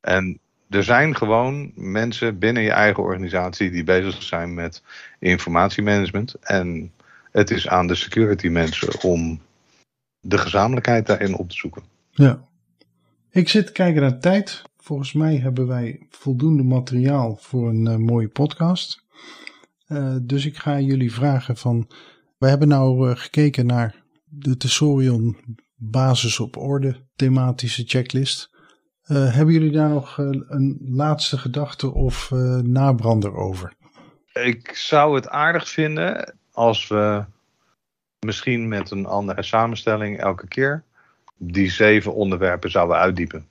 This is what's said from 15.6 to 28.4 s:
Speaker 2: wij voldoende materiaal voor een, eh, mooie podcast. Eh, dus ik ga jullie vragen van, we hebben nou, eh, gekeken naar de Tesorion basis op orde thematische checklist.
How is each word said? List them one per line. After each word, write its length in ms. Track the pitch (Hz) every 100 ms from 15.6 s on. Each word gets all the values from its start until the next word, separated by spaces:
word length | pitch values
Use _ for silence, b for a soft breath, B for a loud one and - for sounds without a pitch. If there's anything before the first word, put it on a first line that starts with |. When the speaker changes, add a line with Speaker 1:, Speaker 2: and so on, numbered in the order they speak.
| 127
Speaker 2:
wij 400 | 123 120 - _
voldoende 520 | - - 127 156 151
materiaal 760 | 127 127 123 123 131 143 117 104
voor 280 | - 127 117
een, 180 | 113 113
eh, 100 | 113
mooie 320 | 113 117 110
podcast. 760 | - 151 - 170 180 - - _ B B B B B B _ _
Eh, 300 | 147 135 131
dus 240 | 123 139 143
ik 100 | 147
ga 240 | - 143
jullie 320 | 139 135 123
vragen 440 | 110 143 135 - 123
van, 340 | 123 117 113 B B B B _
we 100 | 131
hebben 200 | 139 147
nou, 420 | 139 131 127 131
eh, 60 | 123
gekeken 500 | - - 147 135 120
naar 360 | 123 117 - _ _
de 320 | _ 147 139 127
Tesorion 800 | 127 - 151 139 131 120 117 104 120 113 _ _
basis 640 | 113 123 131 123 117 -
op 160 | 113 -
orde 400 | 139 143 135 127 _ _
thematische 680 | 135 131 127 123 120 - 117
checklist. 640 | 127 123 131 135 -